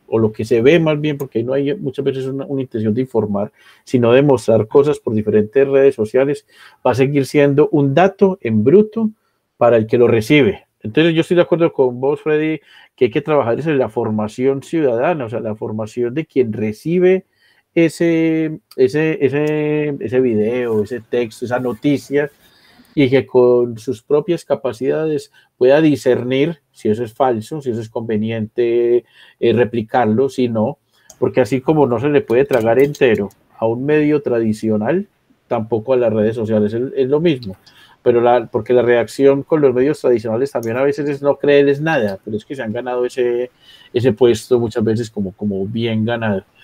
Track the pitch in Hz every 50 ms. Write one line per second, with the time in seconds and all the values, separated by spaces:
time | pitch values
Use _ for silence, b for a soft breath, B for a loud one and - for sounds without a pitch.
0 | _ - - 113 110 107 110 - 113 110 127 113 113 139 165 170 165 156 151 147
1 | 151 151 147 139 143 127 - 110 120 123 135 139 143 143 147 - - 135 127 -
2 | 139 139 131 135 131 131 135 135 135 - 143 135 131 - - 113 110 110 107 123
3 | 131 127 - 113 107 104 101 101 104 107 _ b b b b b b - - 127
4 | 117 113 120 131 143 147 - 196 - - 113 110 101 - - 147 139 151 143 -
5 | - 131 113 107 107 104 101 107 104 104 - 135 139 139 139 135 139 139 135 -
6 | 107 107 - 127 135 143 147 143 - b b b b b b b b 127 120 120
7 | 135 139 147 143 135 - - 151 143 143 139 143 151 - - 147 143 139 135 165
8 | 180 196 196 - 202 190 190 - - 117 110 107 104 131 165 208 214 214 - 226
9 | 226 214 214 _ _ _ _ _ _ _ _ - 123 117 117 117 110 110 - 120
10 | 120 113 117 113 107 - 151 147 131 104 95 - _ _ _ _ - 110 110 156
11 | 160 170 160 160 156 - 185 175 170 - 180 160 170 160 - - 135 127 123 123
12 | 131 139 147 143 - 156 151 151 156 156 156 151 b b b b b b b -
13 | 127 120 - 151 - 156 151 143 117 113 117 131 139 165 151 135 123 107 - 120
14 | 117 110 107 107 107 107 - - 127 135 139 139 135 - - 165 151 131 117 113
15 | 135 165 180 156 127 110 120 117 120 110 104 107 113 117 107 110 110 104 - 123
16 | 120 120 123 156 156 - - 139 120 113 104 - 107 107 107 - - 156 170 185
17 | 180 180 190 185 - _ _ _ _ _ _ _ _ _ - 170 165 160 - -
18 | 170 170 165 165 160 165 160 160 160 156 156 - _ _ - - 131 127 - 147
19 | 160 160 156 - 147 127 131 143 151 151 151 151 151 151 151 151 151 147 143 139
20 | - - 127 127 131 123 113 107 104 113 120 127 123 117 113 107 104 104 127 120
21 | 110 _ - 123 123 110 - - 123 110 123 127 127 123 117 - - 147 143 123
22 | - - 135 143 151 147 _ b b b b b b b b b b b b 151
23 | 139 123 135 131 120 - - 127 123 123 123 123 123 123 117 110 110 135 120 110
24 | _ - 139 151 147 - 170 160 - - 147 - - 127 113 - 131 135 147 151
25 | 160 160 151 143 - - b b b b b - 123 127 139 151 160 156 143 120
26 | - 131 120 120 120 123 131 135 143 160 165 - _ _ _ _ - 110 107 113
27 | 123 113 - - 139 127 123 110 107 - 156 156 131 127 110 117 113 110 - 123
28 | 113 113 110 107 107 113 113 113 107 110 _ - 120 117 117 120 120 120 120 120
29 | - b b b b b b b 123 117 113 110 120 110 120 117 110 - - 127
30 | 120 107 107 113 135 135 135 - 127 120 117 110 107 127 151 _ _ _ b b
31 | b b b - 123 117 - 131 127 113 139 127 127 - 160 156 139 123 120 113
32 | 123 151 147 139 - - 117 123 139 - 139 120 107 117 117 127 139 143 143 -
33 | 147 123 110 98 101 98 - _ _ _ _ - 113 113 120 123 131 143 151 151
34 | 151 147 151 143 143 139 123 117 113 110 107 107 - 110 107 104 104 120 160 190
35 | 202 - _ _ _ _ _ _ _ - 127 117 110 110 120 110 107 - 131 127
36 | 120 113 110 110 104 110 113 120 110 107 110 107 107 104 110 117 123 139 - 135
37 | 135 127 143 151 165 175 151 123 120 98 95 - b b b b b b b b
38 | - 127 117 120 117 120 120 123 120 - - 120 107 - 127 123 117 117 120 120
39 | 117 113 - - 139 139 139 139 135 - 165 156 143 135 120 123 131 147 151 -
40 | - 135 123 110 110 113 110 117 135 139 - 123 117 113 113 127 135 143 139 151
41 | 143 147 143 135 143 143 135 - - 143 143 143 143 139 139 143 151 160 165 139
42 | 110 101 98 95 - 107 110 104 - - 147 131 120 110 107 120 127 123 123 123
43 | 123 123 - 135 123 120 120 120 123 123 _ b b b b b b b b 123
44 | 113 135 113 - 131 120 113 107 - - 127 120 117 110 - 123 107 113 110 110
45 | 120 110 - 107 101 92 92 - 104 104 98 95 98 101 113 113 117 117 113 110
46 | 107 113 120 117 113 110 101 95 - _ _ b